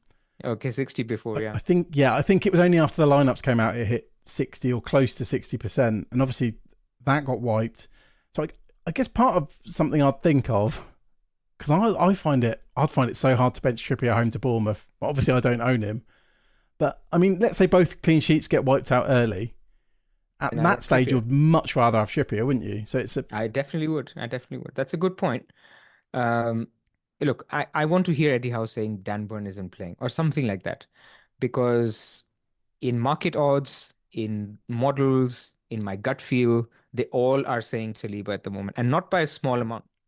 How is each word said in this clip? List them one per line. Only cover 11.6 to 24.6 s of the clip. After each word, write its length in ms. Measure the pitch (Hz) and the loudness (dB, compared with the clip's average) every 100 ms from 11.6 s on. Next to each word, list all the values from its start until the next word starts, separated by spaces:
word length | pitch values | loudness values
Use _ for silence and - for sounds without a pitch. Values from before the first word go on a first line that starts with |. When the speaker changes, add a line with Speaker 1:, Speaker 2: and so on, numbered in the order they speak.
| - | 0
Speaker 2:
I, 360 | 165 226 - 180 | 2 2 2 2
I 60 | 196 | 2
find 280 | 156 135 | 2 2
it, 180 | 117 - - - | 2 -2 -8 -2
I'd 140 | 147 | 0
find 180 | - 120 | 0 0
it 60 | - | 2
so 200 | 131 127 | 2 4
hard 180 | 127 | 2
to 80 | - | 0
bench 260 | 135 113 - | -2 -2 -4
Trippier 280 | 127 120 110 | -2 2 2
home 160 | 117 | 2
to 80 | 113 | 0
Bournemouth. 460 | 131 113 107 101 - - | 0 0 0 -2 -8 -6
But 80 | 113 | -4
obviously 260 | 143 127 127 | 0 2 2
I 40 | |
don't 220 | 127 120 | 2 0
own 200 | 120 123 | 0 0
him. 200 | 104 113 - _ _ _ _ _ _ - | -2 -6 -10 _ _ _ _ _ _ -2
But, 220 | 143 - - | -2 -2 -2
I 80 | 170 | 2
mean, 180 | 190 180 | 4 4
let's 200 | 226 - | 2 2
say 80 | 185 | 4
both 340 | 185 175 - | 4 4 0
clean 200 | - 160 | 2 4
sheets 260 | - 156 - | 4 2 2
get 180 | 147 135 | 0 2
wiped 260 | - - | 2 2
out 140 | 123 - | 0 2
early. 460 | 127 117 95 117 - _ _ _ _ _ _ _ - | 2 2 -2 -8 -12 _ _ _ _ _ _ _ -8
At 140 | 143 | -4
Speaker 1:
And 80 | 156 | 0
I 20 | |
Speaker 2:
that 60 | 165 | 0
Speaker 1:
have 140 | 202 | 0
Speaker 2:
stage, 260 | - 127 123 | 2 2 4
Speaker 1:
Trippier. 20 | |
Speaker 2:
you'd 200 | 127 117 | 0 2
much 440 | 139 156 165 - 135 | 4 4 4 2 2
rather 240 | 120 113 | 2 4
have 100 | 107 | 0
Trippier, 340 | 156 - 107 | -2 -2 -2
wouldn't 220 | 127 131 104 | 0 -2 -2
you? 200 | 101 107 | -8 -4
So 100 | 131 | -4
it's 180 | 101 135 | -4 -6
a 60 | - | -6
Speaker 1:
I 140 | 107 110 | -4 -4
definitely 400 | 131 139 165 156 | -4 -4 -4 -4
would. 240 | 156 123 - | -4 -6 -10
I 100 | 117 | -10
definitely 320 | 127 - 131 | -10 -10 -14